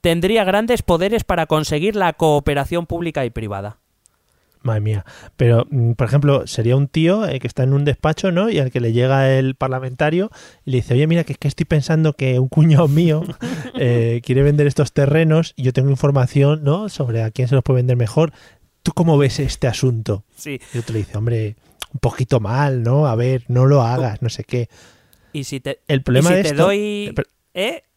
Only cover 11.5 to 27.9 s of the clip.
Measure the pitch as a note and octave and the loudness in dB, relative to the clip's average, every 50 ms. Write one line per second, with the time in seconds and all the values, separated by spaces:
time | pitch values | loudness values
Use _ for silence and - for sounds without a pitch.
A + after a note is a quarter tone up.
11.5 | C#3+ - E3+ - E3+ D#3 C3+ - E3 D#3+ D#3+ D#3 C#3+ - C3+ C3 B2+ B2+ C3 C3 | -4 -4 -4 0 0 -2 0 0 0 2 2 0 0 0 -2 -2 0 0 0 0
12.5 | - - D3+ E3 D#3 C#3 E3+ D3+ C#3 D#3 E3+ E3+ D3+ D3+ E3 - - - - A#3 | 2 4 4 6 6 6 4 4 4 2 2 2 2 0 -2 -6 -10 -10 -8 -8
13.5 | B3+ D#3+ - B3 - - - B2 A#2+ A#2+ A#2 A#2 A#2 A#2+ A#2+ - B2+ C3 C#3 D3 | -8 -8 -10 -10 -6 -2 0 0 2 2 2 0 0 -2 -2 -2 0 2 4 4
14.5 | D3 D3 D3 C#3+ C3 - D3 - _ - C#3 C#3 C#3+ D#3 E3 D#3+ D#3 D#3+ E3+ - | 4 4 2 2 2 0 -2 0 _ 0 2 2 2 2 2 4 4 2 2 -2
15.5 | - - C3 C3 B2 - C3 C#3 C#3 C3 - C#3+ C#3 C#3 B2+ B2+ - D3 C#3 C#3+ | -6 -4 -2 -2 0 2 2 2 0 2 2 2 2 2 2 2 2 2 4 4
16.5 | D3+ D#3 D3+ C#3 D3 F3+ G#3+ G#3 - - D3 B2 A2+ A2+ A2+ A2+ A2 - B2+ A#2+ | 2 2 0 -2 -2 0 -2 -6 -6 -6 -4 -4 -2 -2 -4 -4 -2 -4 -2 0
17.5 | C3+ C3+ - - C3 B2+ B2 B2+ B2+ A#2+ A#2+ G#2+ - - D#3+ E3 - - - - | 0 0 2 2 0 0 2 2 2 0 0 0 0 0 0 0 -2 -10 -20 -20
18.5 | _ _ _ _ _ _ _ - - - F3 E3 D#3+ C#3+ C#3+ C3 - - C#3+ - | _ _ _ _ _ _ _ -4 -2 0 2 4 4 4 4 2 0 -2 -4 -4
19.5 | - - - C3 A2 - - C3 B2 A2+ A2 - G#2 G2 - _ _ - - D3+ | -4 -2 -2 -2 -2 0 0 0 0 0 -4 -4 -6 -6 -6 _ _ -18 -12 -10
20.5 | C#3 B2+ - - - B2 A2+ - A2+ A2 G2+ - - G#2 G#2+ A#2 A#2 A2+ A2 G#2+ | -10 -10 -12 -10 -8 -8 -8 -4 -6 -6 -6 -6 -6 -4 -4 -2 -2 -2 -4 -6
21.5 | A2 _ _ _ _ _ - - _ - - B2 - - C3 - - B2 G#2+ G2 | -8 _ _ _ _ _ -20 -14 _ -4 -4 -4 -2 -2 -4 0 0 -2 0 -2
22.5 | A2+ C3 D3 C#3+ C3+ B2+ A#2 A#2 B2+ C#3+ D3+ C#3+ A#2 A2+ A#2+ B2+ C3 B2+ A#2+ _ | -2 0 0 0 0 0 0 0 2 2 2 2 0 0 0 0 -2 -2 -4 _
23.5 | A#2+ B2 B2+ C3+ C#3+ C#3+ A#2+ A2+ A#2+ B2+ B2+ A#2+ G#2+ - - A#2 - - A#2+ _ | 0 2 4 4 4 4 4 2 0 -2 -2 -4 -4 -4 -4 -6 -6 -6 -10 _
24.5 | - B2 A#2+ - _ - - - _ _ _ _ _ _ _ _ _ D3+ C#3 - | -4 -4 -4 -4 _ -20 -20 -20 _ _ _ _ _ _ _ _ _ -12 -10 -10
25.5 | - C3+ - C#3 C#3 - _ _ D3+ C3+ C3+ - B2+ C3 C#3+ F3 F3+ F#3 G3 D#3+ | -10 -10 -8 -10 -10 -10 _ _ -2 -2 0 2 2 4 4 4 4 2 2 0
26.5 | D3 C#3+ E3 F#3+ G3+ G3+ G#3 G#3 G#3 G#3 G#3 G3+ - - B2+ _ _ _ _ _ | 2 2 2 2 2 0 -2 -4 -4 -6 -8 -8 -6 -8 -8 _ _ _ _ _
27.5 | _ F3+ F#3+ A#3 E4+ E4 _ _ | _ -6 -6 -6 -6 -8 _ _